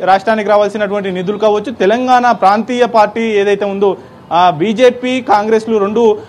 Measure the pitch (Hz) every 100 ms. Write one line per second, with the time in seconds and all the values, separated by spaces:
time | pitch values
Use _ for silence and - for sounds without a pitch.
0 | 180 190 226 220 202 208 208 214 208 208
1 | 196 180 185 208 214 208 214 233 196 233
2 | 254 247 240 233 190 214 226 247 240 226
3 | 208 226 226 208 202 202 202 196 202 131
4 | - - - 165 180 156 202 208 254 240
5 | 254 254 240 208 214 220 226 220 202 220
6 | 226 208